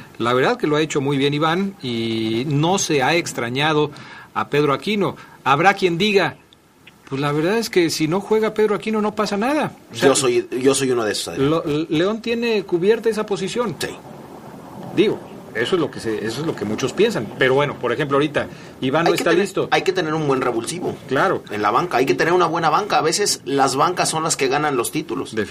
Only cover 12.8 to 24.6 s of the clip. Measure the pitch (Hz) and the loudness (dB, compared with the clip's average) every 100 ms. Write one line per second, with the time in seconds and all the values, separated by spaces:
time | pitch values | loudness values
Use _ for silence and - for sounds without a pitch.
12.8 | 190 226 226 214 214 185 185 220 233 143 | 4 2 2 0 -2 -4 -2 -2 -4 -4
13.8 | - - - - - - - - - - | -8 -10 -16 -18 -18 -18 -18 -18 -18 -14
14.8 | - - 208 127 - - - 107 117 185 | -4 2 2 0 -6 -18 -10 -4 -2 0
15.8 | 139 104 113 107 107 113 110 104 104 107 | -2 -4 -6 -4 -4 -4 -6 -4 -4 -2
16.8 | 127 - 226 175 107 127 131 135 143 113 | -2 2 0 0 -6 0 2 4 0 -2
17.8 | 120 117 147 139 151 143 104 - - - | -2 -2 0 2 2 0 -4 -8 -18 -6
18.8 | 131 151 175 170 170 165 202 175 123 156 | -2 2 2 2 2 2 2 -2 0 2
19.8 | 160 185 156 160 147 131 123 113 113 - | 2 0 -2 -2 0 0 0 -2 -4 -6
20.8 | - - - 131 185 135 - 104 104 123 | -6 -8 -4 0 2 0 -4 -2 2 2
21.8 | 175 120 143 - 160 180 170 165 165 160 | 2 2 2 2 2 4 2 2 2 2
22.8 | 202 170 151 180 202 - - 139 135 135 | 2 2 2 2 0 -2 -2 2 2 4
23.8 | 160 180 156 160 165 - 135 143 | 2 2 0 0 -2 0 0 2